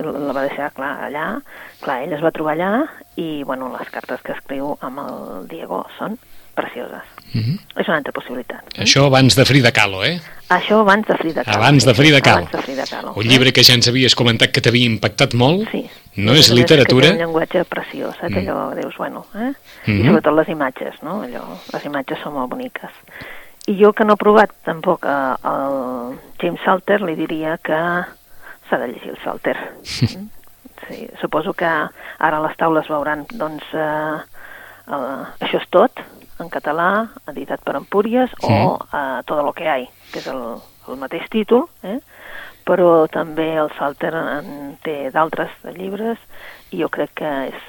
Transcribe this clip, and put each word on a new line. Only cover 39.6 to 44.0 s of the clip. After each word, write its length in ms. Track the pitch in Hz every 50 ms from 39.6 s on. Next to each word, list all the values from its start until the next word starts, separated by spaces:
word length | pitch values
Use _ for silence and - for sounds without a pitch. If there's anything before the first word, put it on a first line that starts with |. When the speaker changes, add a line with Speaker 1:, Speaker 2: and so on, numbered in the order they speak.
| 170 160
Speaker 1:
hay, 200 | 147 131 123 127 _ _ _ - -
que 60 | 165
és 60 | - -
el, 320 | 135 131 120 113 117 - - - _ _ _ -
el 80 | 127
mateix 320 | 131 135 131 - 165 - -
títol, 340 | - 220 208 - 226 247 330 - _ _ -
eh? 160 | 180 214 277 - _ - - - - - - - - - _ _
Però 440 | - 180 185 180 175 165 160 156 160
també 460 | - 170 165 160 156 160 160 160 160
el 140 | 156 151 147 - -
Salter 340 | 160 143 143 -